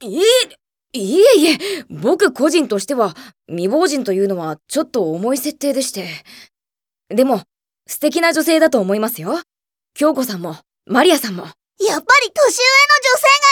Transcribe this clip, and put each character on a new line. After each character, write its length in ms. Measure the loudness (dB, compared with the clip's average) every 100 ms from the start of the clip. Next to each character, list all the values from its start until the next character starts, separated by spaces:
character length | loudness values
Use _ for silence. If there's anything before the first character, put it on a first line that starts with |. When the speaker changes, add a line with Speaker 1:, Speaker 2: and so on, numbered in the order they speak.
Speaker 1:
い 180 | -10 0
え、 40 | 2 2 0 -8 _ _ _
い 260 | -10 -2 4
え 180 | 6 6
い 80 | 4
え、 380 | 0 -4 -8 -10
僕 420 | -6 -2 0 0
個 160 | 0 0
人 180 | 0 0
と 120 | -4
し 60 | -4
て 80 | -2
は 200 | -4 -4 -20 _ _
未 200 | -6 -2
亡 200 | 0 0
人 160 | -2
と 100 | -4
い 60 | -2
う 80 | -2
の 100 | -4
は 200 | -8 -10 _
ち 120 | -6
ょ 20 |
っ 40 | -4
と 220 | -4 -4
重 220 | -4 -4
い 40 | -4
設 200 | -6 -6
定 160 | -4
で 80 | -4
し 100 | -6
て。 180 | -8 -12 -16 -20 -20 -20 _ _ _ _ _ _
で 140 | -2
も、 200 | 0 0 -6 _ _ _ _
素 120 | -4
敵 220 | -2 0
な 120 | 0
女 100 | 0
性 160 | 0 2
だ 100 | 4
と 100 | 2
思 160 | 0 -2
い 40 |
ま 100 | -4
す 120 | -6
よ。 200 | -8 -8 -10 _ _ _ _
京 200 | -2 0
子 100 | 0
さ 140 | -4 -6
ん 40 |
も、 160 | -10 -12 _ _ -4
マ 180 | 2
リ 80 | 4
ア 60 | 2
さ 120 | 0
ん 60 | -10
も。 80 |
Speaker 2:
や 60 | -14
っ 20 |
ぱ 80 | -20 _ _
り 40 |
年 40 | -2
上 60 | -2
の 60 |
女 1120 | 2 2 2 0 0 2 2 4 4 2 2 2
性 100 | 2 4 2